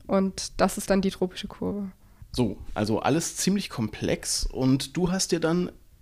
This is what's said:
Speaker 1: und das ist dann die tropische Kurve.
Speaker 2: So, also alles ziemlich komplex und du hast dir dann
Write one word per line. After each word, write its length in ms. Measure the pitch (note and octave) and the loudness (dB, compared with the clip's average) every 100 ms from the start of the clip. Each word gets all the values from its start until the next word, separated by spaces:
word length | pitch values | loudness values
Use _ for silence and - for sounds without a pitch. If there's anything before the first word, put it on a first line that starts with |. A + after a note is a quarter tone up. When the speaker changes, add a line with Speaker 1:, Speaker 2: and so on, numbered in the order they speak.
| - | 0
Speaker 1:
und 540 | F#3+ F#3+ - - - | 2 2 -2 -8 2
das 160 | F#3 - | 2 2
ist 140 | - | 2
dann 100 | G3 | 2
die 100 | F#3+ | 2
tropische 380 | - F#3 - G#3 | 0 -4 -4 -12
Kurve. 420 | - F#3 G3+ G3 - - - - | -6 -4 -4 -6 -10 -20 -20 -8
Speaker 2:
So, 260 | - A#2 - - | 0 0 -2 -6
also 240 | - G#2+ A2 | -2 0 2
alles 360 | - D#3 - - | 2 2 0 0
ziemlich 340 | - G3+ - | 0 0 -2
komplex 720 | - G#2+ - F2+ F3 - - | -4 -4 -2 -2 -2 -2 -2
und 520 | - - C3 C#3 C#3 E3 | -2 0 2 2 0 -2
du 160 | F3 | 0
hast 180 | F#3 - | 0 0
dir 80 | E3+ | 0
dann 300 | E3 F3 F3+ - - - | 2 2 0 -6 -20 -20